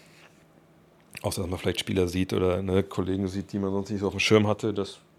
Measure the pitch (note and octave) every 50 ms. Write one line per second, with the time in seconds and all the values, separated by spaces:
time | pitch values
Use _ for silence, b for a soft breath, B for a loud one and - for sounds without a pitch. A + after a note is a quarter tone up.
0 | B B B B B B B B - _ _ - _ _ _ _ - _ _ _
1 | _ _ - - - G#2 - - F#2+ E2 F#2 F2+ - G2 F2+ - - - G#2 F#2+
2 | F#2 F2 E2+ F#2 F#2 - - G2+ F#2 F#2 F2+ F#2 G2 F#2+ F#2 G2 G2 - - -
3 | F#2 F#2 F#2 F#2+ G2+ F#2 F2+ G2 F#2+ - - G2+ G2 F#2+ F#2+ G2+ G2 - G#2+ G2
4 | G2 G2 F2+ G2 - - A2 A2 G#2+ G#2 G#2 - - A2 G2+ G2 G2 - - -
5 | - _ _